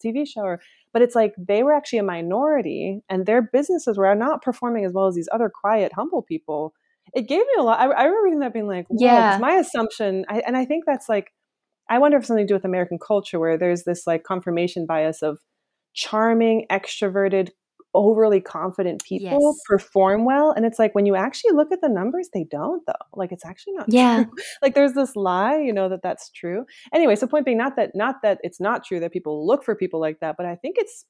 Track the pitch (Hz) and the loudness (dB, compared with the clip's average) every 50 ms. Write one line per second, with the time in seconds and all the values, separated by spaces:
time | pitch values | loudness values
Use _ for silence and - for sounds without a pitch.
0 | - 226 226 277 294 285 - 226 202 185 175 175 _ _ _ _ _ _ - 233 | -8 -6 -4 -4 -6 -6 -6 -6 -6 -6 -6 -8 _ _ _ _ _ _ 2 2
1 | 247 240 240 233 220 208 - 185 180 - 202 214 254 285 302 285 294 - 247 220 | 2 4 4 2 0 0 -2 -6 -4 0 0 2 2 2 2 0 0 -2 -2 -2
2 | 202 190 175 170 170 170 190 233 285 311 302 269 190 160 - - 165 190 196 214 | -2 -2 -4 -4 -4 -4 -2 0 0 0 0 0 -2 -4 -6 -6 -6 -6 -8 -8
3 | - - 190 185 185 202 220 254 226 - - 269 294 - 359 311 - 247 208 196 | -8 -6 -4 -2 0 2 2 2 2 2 0 0 0 0 -2 -2 -2 -2 0 2
4 | 196 190 208 208 233 285 311 - - - 240 - 247 240 233 220 196 185 180 190 | 4 4 4 4 2 0 -2 -2 -4 -6 -6 -4 -4 -4 -4 -2 -4 -4 -2 0
5 | 190 190 175 170 160 - - 226 233 196 - - - 202 226 214 185 - - 190 | 0 0 0 -2 -4 -4 -2 -2 -2 -4 -4 -4 -2 0 0 2 0 -2 -4 -6
6 | 240 339 359 269 - - 160 156 - - 151 147 156 156 - _ _ _ _ _ | -6 -4 -4 -6 -6 -6 -8 -8 -8 -8 -6 -6 -6 -8 -10 _ _ _ _ _
7 | _ 190 - 262 214 214 277 370 480 554 523 381 254 226 220 - 247 269 254 - | _ _ -6 -6 -4 -2 0 0 0 2 2 2 2 2 2 2 2 2 2 2
8 | 262 311 381 453 415 370 320 294 277 240 208 226 208 208 190 180 175 - 233 214 | 2 2 2 2 2 2 2 0 -2 -4 -4 -6 -6 -6 -6 -6 -6 -4 0 4
9 | 247 240 240 233 226 208 196 196 240 285 359 381 294 - - 240 226 220 - - | 6 6 8 8 6 4 4 2 2 2 2 2 2 0 -2 -4 -4 -4 -4 -4
10 | 220 196 190 190 190 - 208 233 - 233 247 254 254 247 302 339 339 311 277 - | -2 -2 -2 -2 -4 -4 -4 -4 -4 -2 -2 -2 -2 -2 -2 -2 -2 -2 -2 -2
11 | - - 220 202 196 - _ _ _ _ _ _ _ _ _ _ _ - 226 247 | -2 -2 -2 -2 -4 -6 _ _ _ _ _ _ _ _ _ _ _ 0 2 4
12 | 285 294 294 269 220 - 233 214 208 190 202 190 - 190 185 180 175 180 175 170 | 4 6 4 2 2 0 0 0 2 2 0 0 0 -2 -2 -2 -2 -2 -6 -8
13 | - - 214 202 190 - - 165 165 165 165 160 180 175 175 175 175 180 175 175 | -2 0 0 0 0 -2 -4 -2 0 0 0 2 2 0 0 0 -2 -4 -6 -4
14 | - 170 165 165 165 - 190 185 - 180 170 170 175 175 - 180 165 160 165 156 | -2 -2 -2 -2 -4 -6 -6 -6 -4 -4 -2 -2 -2 -2 -4 -6 -4 -2 -2 0
15 | 156 156 156 - 156 156 147 - _ _ _ _ _ _ _ _ _ _ _ - | 0 -2 -2 -4 -4 -6 -6 -6 _ _ _ _ _ _ _ _ _ _ _ -12
16 | - - 214 214 220 233 226 226 226 226 226 220 220 - 190 196 - - - - | -8 -4 0 2 2 4 4 4 4 4 2 2 0 -2 -4 -4 -4 -8 -6 -4
17 | 214 196 185 202 196 190 196 190 185 180 - _ _ _ _ _ _ _ - 202 | -4 -2 0 0 0 2 2 0 -2 -2 -8 _ _ _ _ _ _ _ 2 4
18 | 202 214 226 220 220 214 202 190 185 - - 160 185 185 180 - 185 175 - - | 4 4 6 6 4 4 4 2 0 -2 -6 -6 -6 -6 -4 -4 -4 -4 -4 -6
19 | - - 190 185 196 180 269 285 285 302 302 302 - - 202 190 - - - 196 | -8 -8 -8 -6 -4 0 2 4 4 4 2 0 0 0 0 0 0 0 0 2
20 | 190 190 202 214 226 254 269 285 302 311 - 220 226 226 226 - 220 214 - 202 | 4 4 4 2 2 2 2 4 4 2 2 2 0 0 2 2 0 2 2 2
21 | 202 202 196 185 202 269 - - - 466 339 294 302 302 370 359 - 285 214 175 | 2 2 2 2 0 -4 -4 0 2 2 4 4 2 2 0 -2 0 0 0 0
22 | 190 240 302 359 349 - - 190 160 - 151 143 160 262 349 330 320 - - - | -2 -2 -4 -6 -6 -6 -6 -6 -6 -6 -6 -6 -6 -6 -6 -6 -6 -6 -8 -8
23 | - - - 196 185 175 185 180 - 165 185 - - 403 392 349 214 220 226 247 | -10 -12 -10 -8 -8 -8 -10 -12 -16 -18 -20 -18 -14 -12 -10 -6 0 2 4 6
24 | 254 240 233 226 226 226 - - - - - - 285 277 - 277 285 277 254 277 | 6 6 4 2 0 0 -4 -12 -16 -16 -6 -2 -2 2 4 4 4 4 2 0
25 | 269 247 - 208 196 185 180 185 202 240 294 311 294 247 214 196 190 185 190 180 | -2 -2 -2 -2 -2 0 0 0 0 0 0 0 0 0 0 -2 -2 -2 -4 -4
26 | - 180 - - - - - - - 170 180 220 262 - - - - - - 330 | -6 -6 -8 -8 -12 -18 -16 -12 -10 -8 -8 -8 -8 -12 -16 -20 -8 -2 0 2
27 | 330 254 208 208 262 240 302 302 269 269 233 226 240 277 269 247 208 - - 196 | 4 4 4 2 0 0 0 0 0 0 0 0 -2 -2 -2 -2 -4 -2 -2 -2
28 | 214 262 262 262 - 208 190 - - 170 - - 185 208 247 - - - 190 170 | -4 -4 -4 -2 -2 -2 -2 -2 -4 -10 -8 -6 -4 -2 -2 -4 -4 -6 -6 -6
29 | 170 170 - 180 - 151 151 151 151 185 262 285 - - 208 - 185 180 - 160 | -6 -6 -8 -8 -8 -6 -6 -4 0 0 0 0 0 -4 -4 -4 -4 -6 -4 -4
30 | 160 156 156 - 165 156 151 - 180 175 175 175 - 302 392 480 403 - - - | -4 -4 -6 -6 -8 -8 -6 -6 -8 -8 -10 -10 -10 -6 -4 -4 -4 -6 -8 -16
31 | - | -20